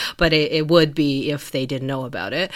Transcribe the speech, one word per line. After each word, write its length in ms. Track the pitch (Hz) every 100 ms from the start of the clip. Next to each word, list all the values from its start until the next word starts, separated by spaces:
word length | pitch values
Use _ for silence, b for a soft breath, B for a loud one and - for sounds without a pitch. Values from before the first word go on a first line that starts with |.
| B -
but 160 | 170
it, 180 | 156 147
it 160 | 156 151
would 260 | 170 156
be 380 | 143 147 135 143
if 200 | 143 -
they 140 | 135 131
didn't 220 | 135 131
know 160 | 135
about 300 | 127 90 95
it. 180 | 139 190